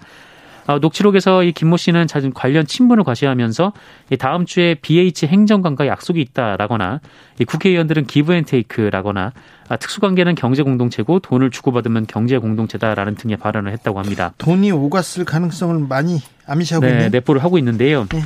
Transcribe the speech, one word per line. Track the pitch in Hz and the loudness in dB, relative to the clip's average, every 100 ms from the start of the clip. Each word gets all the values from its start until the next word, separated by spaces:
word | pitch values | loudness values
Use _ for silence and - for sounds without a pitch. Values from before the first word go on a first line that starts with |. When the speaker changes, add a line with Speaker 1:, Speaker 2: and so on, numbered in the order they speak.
| - - - - - - - | -12 -20 -20 -20 -20 -12 -4
Speaker 1:
어, | 143 | 0
녹취록에서 | 156 - 202 196 185 185 | 0 2 2 4 4 2
이 | 175 | 2
김모 | - 160 175 | 0 0 2
씨는 | - 170 165 | 2 2 0
자신 | 147 135 | -2 -4
관련 | 123 131 156 151 | -2 0 0 0
친분을 | - 247 226 | 2 4 4
과시하면서 | 151 117 139 127 117 110 190 - - - - | 2 0 0 0 -2 0 -2 -2 -20 -18 -6
이 | 131 | -2
다음 | 135 175 | -2 -2
주에 | 175 180 175 | -2 0 0
비에이치 | 160 - 160 185 - 151 | 0 2 2 2 0 2
행정관과 | 196 214 208 175 135 135 | 4 4 4 0 0 -2
약속이 | 98 - 165 | -2 -2 -2
있다라거나 | 139 - 113 95 104 113 92 143 - - - - | -2 -2 -2 -2 -2 -2 -2 -6 -10 -20 -16 -4
이 | |
국회의원들은 | - 160 190 180 160 156 139 | -4 0 2 2 2 0 0
기브앤테이크라거나, | 143 151 175 151 131 107 - 104 95 101 101 95 - - - - | 0 2 2 2 -2 -2 -2 -2 -2 -2 -4 -4 -8 -20 -20 -10
아, | 123 | -8
특수관계는 | - - 208 185 175 | -8 -2 0 2 2
경제공동체고 | 170 120 135 139 127 123 - 110 185 | 0 0 0 0 0 -2 -2 0 0
돈을 | - 127 131 | 2 0 0
주고받으면 | - 139 120 117 113 110 | 0 -2 -2 0 -2 -2
경제공동체다라는 | 107 120 131 110 110 110 101 110 104 101 | -2 0 0 -2 -4 -4 -2 -2 -2 -4
등의 | 104 113 101 | -4 -4 -4
발언을 | 104 107 101 | -4 -4 -6
했다고 | 101 - 98 | -6 -6 -4
합니다. | 101 98 87 - | -6 -4 -4 -2
Speaker 2:
돈이 | 156 185 202 | 0 2 2
오갔을 | 160 143 190 165 180 | 0 0 -2 -4 -6
가능성을 | 175 151 175 180 175 165 139 | -4 -2 -2 -4 -2 -2 -2
많이 | 135 165 165 - _ - | -2 0 -2 -6 _ -6
암시하고 | 147 175 165 127 | -4 -2 0 2
Speaker 1:
네, | |
Speaker 2:
있네요. | 120 113 | 2 2
Speaker 1:
내포를 | 127 147 139 | 0 2 2
하고 | 170 180 | 2 2
있는데요. | 123 110 135 147 98 | 2 2 2 2 0
Speaker 2:
네. | 160 | -2